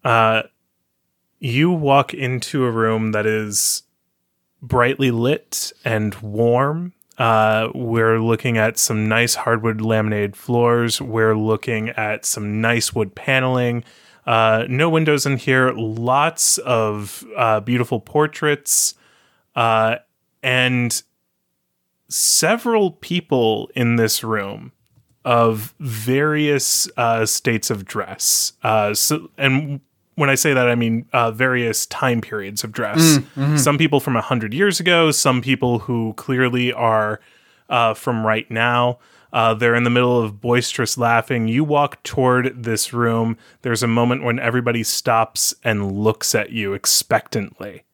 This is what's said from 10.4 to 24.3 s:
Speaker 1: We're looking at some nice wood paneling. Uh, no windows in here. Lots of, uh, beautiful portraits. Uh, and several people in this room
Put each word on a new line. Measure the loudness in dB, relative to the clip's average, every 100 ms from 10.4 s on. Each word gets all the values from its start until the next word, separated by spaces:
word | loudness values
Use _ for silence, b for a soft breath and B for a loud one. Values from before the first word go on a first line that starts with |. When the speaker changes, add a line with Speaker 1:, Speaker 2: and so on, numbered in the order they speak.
| -2 2 2 2 0 -4
Speaker 1:
We're | -4 2 2 2
looking | 0 -2 -2 -4 -4
at | -6 -4 -4 -6
some | -6 -4 0
nice | 0 0 0
wood | -2 -4
paneling. | -4 -2 0 2 0 0 -2 b b b b -2
Uh, | 2 4 2 0
no | 0 2
windows | 2 2 2 0
in | -2
here. | 2 2 2 0
Lots | -6 -4 0 2 0 0 -2 -2
of, | 0 0 0 -4 -8 -14 -12 -2
uh, | 2 2
beautiful | 0 -2 0 -4
portraits. | -2 0 0 0 -2 -2 -2 0 0 -6 b b b b b 0
Uh, | 2 4 2 0 _ _ _ _
and | -2 0 2 0 -2 -4 _ _ _ _ _ _ _ _ _ _ _
several | -2 0 2 2 0 0 0 0
people | -4 -6 -6 0 2 2 0 -4 -2
in | 0 2
this | 2 -2
room | -4